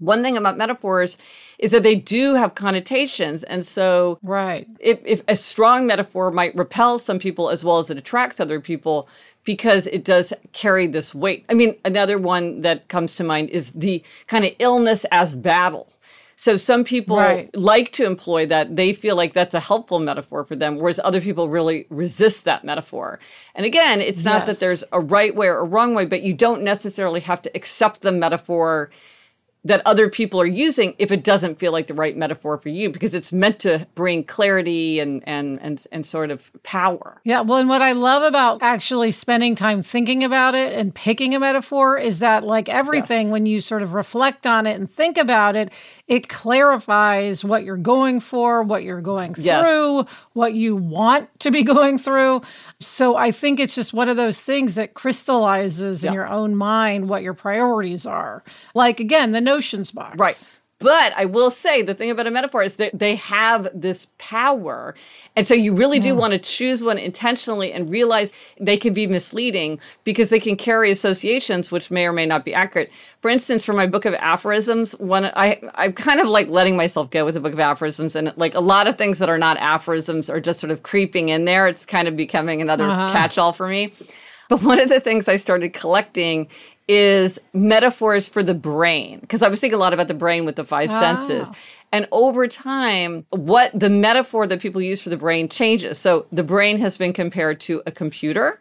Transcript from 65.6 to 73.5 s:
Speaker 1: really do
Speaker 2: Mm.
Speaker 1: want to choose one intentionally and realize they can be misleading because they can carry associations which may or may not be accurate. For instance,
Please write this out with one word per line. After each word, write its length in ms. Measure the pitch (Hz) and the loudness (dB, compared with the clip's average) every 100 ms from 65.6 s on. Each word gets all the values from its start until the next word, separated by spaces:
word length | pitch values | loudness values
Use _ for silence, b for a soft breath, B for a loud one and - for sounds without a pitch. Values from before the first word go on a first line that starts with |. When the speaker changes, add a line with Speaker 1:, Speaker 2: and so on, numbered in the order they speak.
| 208 | 4
Speaker 1:
really 260 | 190 269 285 | 4 4 4
do 120 | 202 | 2
Speaker 2:
Mm. 40 | - | 2
Speaker 1:
want 140 | 226 | 0
to 60 | 190 | -2
choose 440 | - - 254 247 | -4 -4 -2 -2
one 140 | 233 208 | -2 -2
intentionally 760 | 180 - 233 254 240 208 190 | -6 -4 -2 -2 -4 -4 -4
and 160 | - 160 | -6 -4
realize 440 | 214 233 220 202 B B B | 0 2 2 0 B B B
they 160 | 202 202 | 0 2
can 160 | 240 | 0
be 140 | 202 208 | 0 0
misleading 720 | 180 - 226 247 196 156 156 B B | -2 -4 -4 -2 -2 -2 -6 B B
because 260 | 220 202 220 | -4 0 2
they 120 | 220 | 2
can 160 | 220 202 | 2 -2
carry 340 | 233 226 214 | 0 2 2
associations 800 | 196 208 185 202 254 - 180 180 | 2 0 -2 0 -2 -2 -4 -4
which 200 | 175 - | -6 -4
may 140 | 180 175 | -2 0
or 60 | |
may 140 | 170 160 | 0 0
not 180 | 156 | -2
be 80 | - | -2
accurate. 380 | 185 190 175 131 B B B | -2 -2 -2 -4 B B B
For 80 | 226 | -2
instance, 340 | 247 - | 0 0